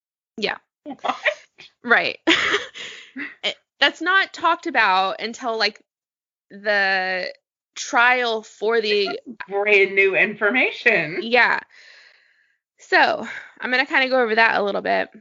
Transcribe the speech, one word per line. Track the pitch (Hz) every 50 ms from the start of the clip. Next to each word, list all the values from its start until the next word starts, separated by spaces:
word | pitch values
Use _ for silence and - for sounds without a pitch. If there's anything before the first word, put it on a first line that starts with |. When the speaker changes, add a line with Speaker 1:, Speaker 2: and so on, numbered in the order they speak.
| _ _ _ _ _ _ _
Speaker 1:
Yeah. | - 202 - - - _ _ _ _ -
Speaker 2:
What? | 302 262 - - 254 - - - - 605 - - _ _ - - - _ _ -
Speaker 1:
Right. | 240 233 185 - - - - _
<laughs> | 320 - - - - - - - - - - - - - - - - - 262 285 - - - -
It, | 208 - - _ _ _ _
that's | 277 302 285 -
not | 320 359 381 392 359 -
talked | - - 339 330 339 339 -
about | 339 269 240 220 196 185 190 190 190 - -
until, | 190 226 233 - 262 233 226
like, | 220 208 214 214 _ _ _ _ _ _ _ _ _ _ _ _ _ _ _
the | 196 202 202 214 208 202 196 190 190 185 185 185 185 180 180 - - _ _ _ _ _ _ _ _
trial | - - - - 247 233 247 254 247 247 233 220 220
for | 214 - - - 202 220 233 226
the | 214 214 208 202 196
Speaker 2:
This | 190 196 - -
is | - 220 - - 185
brand | 196 202 202 208 208 196 196 190 196
new | 196 196 196 180
information. | 156 185 214 208 - 220 202 247 254 277 453 - - - 240 214 170 160 151 175 180
Speaker 1:
Yeah. | 220 226 240 240 220 190 160 - - - _ - - - - - - - _ _ _ _ _ _ _ _ _ _ _ _ _ _
So, | - - 381 339 277 - - - 226 226 - - - - - -
I'm | - 247
gonna | 254 254 285
kinda | 277 311 277 262
go | 262 262 262
over | 240 214 220
that | 226 226 220 -
a | 185 202
little | 202 196 190
bit | 202 185 196 190 190 - - 214